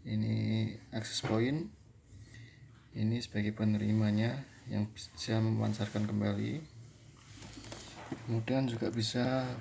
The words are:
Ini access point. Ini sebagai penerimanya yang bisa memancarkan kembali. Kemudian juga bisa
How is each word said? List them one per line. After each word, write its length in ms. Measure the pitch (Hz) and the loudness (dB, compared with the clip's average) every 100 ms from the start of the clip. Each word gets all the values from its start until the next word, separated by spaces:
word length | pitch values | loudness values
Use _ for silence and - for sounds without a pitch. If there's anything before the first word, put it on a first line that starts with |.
Ini 320 | - 110 110 110 107 110 107 104 - 113 | -2 0 2 2 2 2 0 -4 -8 -6
access 280 | 110 - | -4 -4
point. 480 | 123 110 120 151 180 - - - - - - - - - - - - - | 2 2 4 0 -4 -12 -20 -20 -20 -20 -18 -18 -20 -20 -20 -20 -14 -2
Ini 200 | 107 117 | 0 0
sebagai 320 | 120 104 104 107 | -2 0 0 2
penerimanya 920 | 110 107 104 107 107 104 113 135 135 - - | 2 2 4 4 4 4 2 0 -8 -14 -4
yang 240 | 107 107 | -2 -2
bisa 480 | - - - - 113 | -4 -16 -10 0 2
memancarkan 680 | 110 110 107 104 104 107 107 | 4 2 2 0 -2 0 0
kembali. 680 | 104 104 101 107 151 156 - - - - - - - - - - - - - - - - | 0 0 0 -2 -4 -8 -18 -20 -20 -20 -20 -20 -18 -16 -16 -14 -14 -14 -14 -12 -10 -2
Kemudian 400 | 113 113 131 131 | -2 2 2 2
juga 240 | 113 107 | 2 0
bisa 560 | 110 110 123 123 131 127 123 | 0 0 2 2 2 0 -6